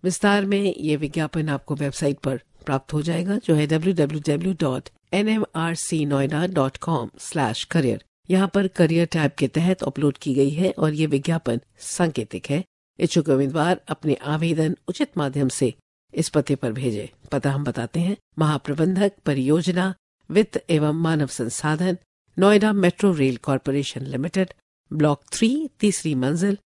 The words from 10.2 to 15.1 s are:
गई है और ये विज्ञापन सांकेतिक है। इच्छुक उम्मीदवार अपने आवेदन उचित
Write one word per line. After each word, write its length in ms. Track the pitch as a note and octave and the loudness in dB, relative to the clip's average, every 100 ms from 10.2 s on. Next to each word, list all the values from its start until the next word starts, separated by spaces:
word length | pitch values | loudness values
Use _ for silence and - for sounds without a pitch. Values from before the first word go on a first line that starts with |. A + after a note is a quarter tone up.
| - | -2
गई 160 | C3+ C#3 | 2 2
है 200 | D3 F#3 | 2 -2
और 240 | - D#3 | 0 -2
ये 120 | D3+ D#3 | 0 0
विज्ञापन 540 | C#3+ C#3 E3 - A#2 _ _ | 0 0 -2 -2 -4 _ _
सांकेतिक 720 | - - E3+ C3+ G#2+ F#2 - | -12 -2 -2 -2 -6 -10 -4
है। 120 | C#3 F#3 _ _ - | -4 -4 _ _ -4
इच्छुक 300 | E3+ F3 D3+ | 0 0 2
उम्मीदवार 520 | C3+ C#3 D#3+ D#3+ F3+ - | 2 2 0 0 0 -4
अपने 260 | D#3 D#3+ | -6 -2
आवेदन 600 | C3+ C#3 D3+ E3 D#3+ D#3 - - | -2 -2 -2 0 0 0 -2 -8
उचित 300 | F3+ D4 | -4 -4